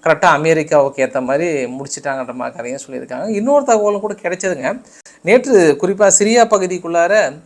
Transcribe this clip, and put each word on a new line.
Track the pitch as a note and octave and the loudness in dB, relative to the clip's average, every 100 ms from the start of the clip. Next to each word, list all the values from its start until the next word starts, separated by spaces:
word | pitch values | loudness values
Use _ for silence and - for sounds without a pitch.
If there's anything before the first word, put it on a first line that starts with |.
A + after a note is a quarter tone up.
கரெக்டா | F3 D3+ F3+ | 0 2 2
அமெரிக்காவுக்கு | D3 D#3+ D#3+ D3+ D3+ C#3 C3+ C3 | 2 2 0 2 2 2 0 -2
ஏத்த | C3 | -2
மாதிரி | B2+ C#3+ E3+ D3 B2 | -2 -2 -2 -4 -4
முடிச்சிட்டாங்கன்ற | B2+ C#3 - C#3+ C3+ B2+ | -8 -12 -10 -8 -8 -8
மாதிரி | B2 B2 B2 | -10 -10 -10
கதையும் | A#2+ C3+ - | -10 -10 -12
சொல்லியிருக்காங்க. | B2+ C3 B2+ G3 | -14 -12 -10 -6
இன்னொரு | G#3 A#3 C#4+ | -4 0 0
தகவலும் | C4 A3 G#3 G3+ | 2 2 2 -2
கூட | G#3 | -6
கிடைச்சதுங்க. | G3+ F3 F3+ F#3+ D#3 C3 A#3 - - - _ | -6 -6 -4 -4 -4 -6 -6 -14 -20 -20 _
நேற்று | E3+ A#3+ C4+ A3+ E3 C#3+ | 2 2 4 4 4 2
குறிப்பா | F3+ G3 G3+ - | -2 2 2 4
சிரியா | G#3 A#3 A3+ | 2 4 4
பகுதிக்குள்ளார | G#3 F#3 F3+ E3+ E3+ E3+ G#3+ D#3+ D3+ | 2 0 -6 -4 0 2 2 0 -6